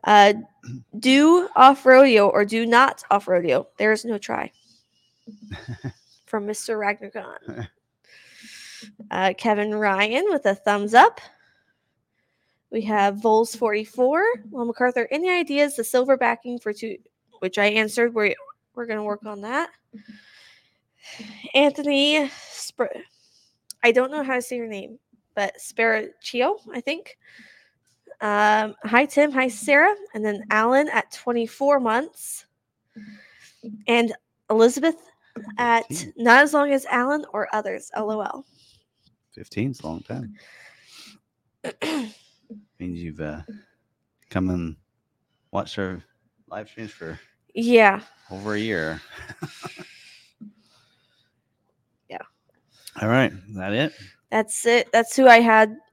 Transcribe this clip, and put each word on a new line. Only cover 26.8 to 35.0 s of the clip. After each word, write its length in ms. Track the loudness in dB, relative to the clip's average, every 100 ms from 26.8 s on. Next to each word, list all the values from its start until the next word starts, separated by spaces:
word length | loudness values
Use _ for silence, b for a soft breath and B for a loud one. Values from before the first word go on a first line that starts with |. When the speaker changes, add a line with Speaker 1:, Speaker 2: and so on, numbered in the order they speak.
Speaker 1:
think. 360 | -8 -10 -12 -20 b b b b b b _ _ _ -10
Um, 540 | -4 2 2 2 -2 -8 0
"Hi, 200 | 0 2
Tim. 260 | 0 0
Hi, 160 | 0 -4
Sarah." 480 | -6 0 4 4 0 -8
And 120 | -8 -6
then 180 | -6 -2
Alan 400 | 0 2 2 2
at 220 | -2 -6
twenty-four 680 | -10 -6 -4 -6 -4 0 0
months. 680 | 0 -2 -4 -14 -16 -16 _ _ _ _ _ -20 -20 B B B B B -20 -14 -2
And 260 | 0 0 -4 _ _ _
Elizabeth 480 | 4 4 4 -2 -2